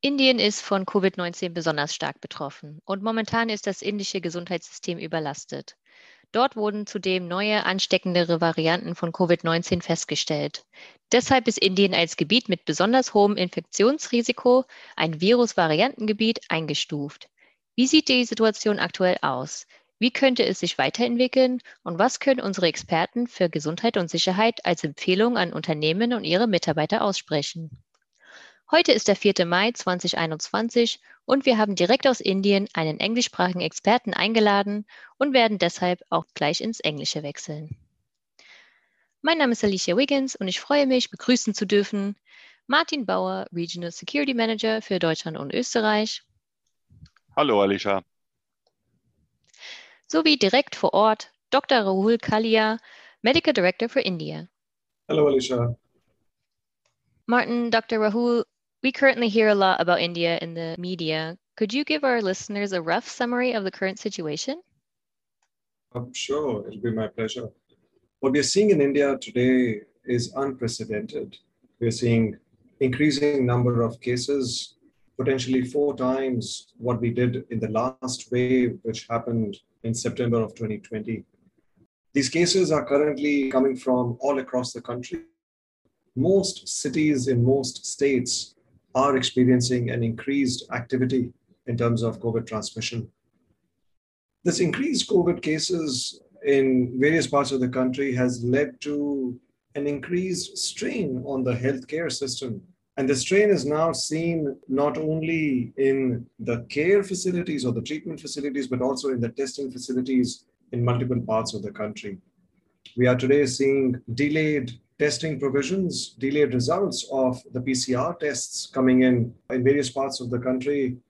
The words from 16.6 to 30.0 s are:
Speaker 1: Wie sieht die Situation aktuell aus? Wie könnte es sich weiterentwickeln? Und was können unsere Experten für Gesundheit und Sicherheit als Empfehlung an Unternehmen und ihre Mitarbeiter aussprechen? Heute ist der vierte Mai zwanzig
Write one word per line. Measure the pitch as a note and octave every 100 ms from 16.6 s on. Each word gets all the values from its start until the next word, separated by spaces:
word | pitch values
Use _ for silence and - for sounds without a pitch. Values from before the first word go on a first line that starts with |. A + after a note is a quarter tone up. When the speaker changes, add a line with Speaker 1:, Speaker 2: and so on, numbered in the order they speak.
| D#3 D3+ - D3 C#3+ - - _ _ _ _
Speaker 1:
Wie | - C4
sieht | D#4 D4
die | B3+ A#3+
Situation | A3+ A3 G#3+ A3 G3+
aktuell | F3 - F3+ -
aus? | D3 B2+ C#3+ - - _ _ _
Wie | A#3+
könnte | - C4+ B3
es | A3 F#3+
sich | F3 -
weiterentwickeln? | C3+ - A#3+ A#3+ B3+ C4 B3+ B3+ - -
Und | - E3+
was | A#3 -
können | - C4
unsere | G3 G3 F3
Experten | - - E3 F3+ A#3 A#3+
für | - F3
Gesundheit | D#3+ D3+ E3+ A3+ G#3+
und | E3+
Sicherheit | E3 - F#3 A3+ - -
als | E3+
Empfehlung | D#3 C#3+ - F#3 A3+ A#3+
an | F3
Unternehmen | D#3 D#3 D3+ D3+ F3 A#3+
und | A#3+
ihre | D#3 F3+ A#3
Mitarbeiter | F3+ - D#3 D3+ G3+
aussprechen? | - F#3+ - D3+ C#3+ E3 D#3+ - _ _ _ _ _ - - _ _
Heute | D#4 F4
ist | B3 -
der |
vierte | G3 G#3 F#3+
Mai | E3+ F3 G#3+
zwanzig | A#3+ - F3+